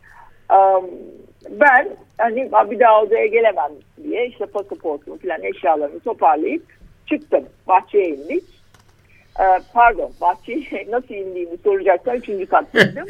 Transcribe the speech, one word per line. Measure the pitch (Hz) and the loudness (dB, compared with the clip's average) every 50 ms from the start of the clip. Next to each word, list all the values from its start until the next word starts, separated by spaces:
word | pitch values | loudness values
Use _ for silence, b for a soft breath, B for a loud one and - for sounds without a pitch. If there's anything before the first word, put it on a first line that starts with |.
| b b b b b b b b _ - | b b b b b b b b _ 2
Am, | - 196 196 190 190 185 185 185 - - - - - - - - _ _ - - | 4 6 6 6 4 2 0 -4 -10 -16 -18 -20 -20 -20 -20 -20 _ _ -20 -14
ben | - - 294 285 254 254 311 403 - - - _ _ - | -2 2 4 6 6 4 2 0 -6 -16 -18 _ _ -4
hani, | 220 233 220 247 269 214 | -2 -2 -2 -4 -4 0
"Ha, | 202 214 220 202 | 2 2 2 2
bir | 247 208 | 2 2
daha | 247 226 220 214 | 4 6 6 4
odaya | 220 202 220 226 226 | 4 2 2 0 0
gelemem." | 214 202 233 226 220 196 170 151 147 151 - _ _ _ - - | 0 0 2 2 2 0 0 -4 -6 -8 -12 _ _ _ -14 -10
diye | 151 - 208 247 247 | -8 -6 -4 -6 -6
işte | 233 - 208 | -8 -10 -10
pasaportumu | 196 - 208 196 - 180 165 - 170 151 147 _ - 156 160 | -8 -8 -8 -10 -10 -12 -10 -8 -8 -8 -8 _ -16 -18 -12
falan, | - 180 160 160 185 | -8 -8 -8 -6 -8
eşyalarımı | 196 190 - - 180 160 151 151 147 160 170 | -10 -8 -4 0 0 0 0 -2 -6 -8 -10
toparlayıp | - - - - 202 175 - - - - 277 339 - _ _ _ - - _ _ _ - | -10 -10 -4 0 2 2 2 2 0 -4 -6 -6 -10 _ _ _ -20 -20 _ _ _ -6
çıktım. | 311 - - - - 160 - - _ _ _ - | -6 -6 -2 -2 -2 -2 -2 -4 _ _ _ 0
Bahçeye | 185 190 202 - - 208 190 170 | 0 0 0 0 0 0 0 0
indik. | 147 135 143 165 262 349 - - _ _ _ _ _ _ _ _ _ _ b b b b b b - - | -4 -8 -8 -6 -6 -6 -8 -8 _ _ _ _ _ _ _ _ _ _ b b b b b b -4 0
Ee, | 190 190 185 185 185 - - | 2 2 2 0 -2 -2 2
pardon, | 240 240 208 - - 143 123 - - | 4 4 4 4 2 -2 -8 -6 -2
bahçeye | - 175 - - - - 233 311 269 - - 196 196 202 | -2 -2 -2 -2 -6 -10 -8 -8 -8 -8 -10 -10 -8 -6
<laughs> | |
nasıl | 220 247 254 - 226 | -6 -6 -6 -6 -10
indiğimi | 202 190 190 185 180 175 170 170 175 - | -10 -10 -10 -8 -10 -10 -10 -10 -4 -2
soracaklar, | 214 196 196 185 196 185 180 - 254 240 | 0 0 2 2 2 0 0 0 -4 -6
üçüncü | 254 240 - 208 190 185 | -6 -6 -8 -8 -8 -4
kattaydım. | 196 - 165 151 - - 240 202 196 - 226 339 403 | -2 0 0 0 0 2 2 2 2 0 -4 -14 -14